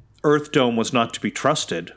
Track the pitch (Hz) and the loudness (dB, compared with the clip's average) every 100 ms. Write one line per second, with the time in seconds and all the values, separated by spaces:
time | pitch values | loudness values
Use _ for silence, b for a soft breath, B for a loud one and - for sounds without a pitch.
0 | - _ 156 147 147 147 123 117 110 123 | -20 _ 0 0 2 2 2 2 0 0
1 | 117 - 104 - 135 127 - 85 85 | -2 -2 -6 -2 0 0 -2 -6 -8